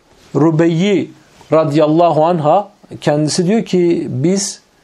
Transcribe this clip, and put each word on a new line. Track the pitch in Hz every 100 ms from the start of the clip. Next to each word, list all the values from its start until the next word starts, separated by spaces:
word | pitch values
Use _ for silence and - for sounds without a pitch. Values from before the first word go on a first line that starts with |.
| _ _ _ 139
Rubeyyi | 160 156 170 165 202 175 113 - _ _ -
radıyallahu | 156 151 151 151 160 170 156 165
anha | 175 147 185 202 _ - -
kendisi | 160 147 151 - 180
diyor | 220 -
ki, | 180 170 175 135
"Biz | 123 165 196 - - _ _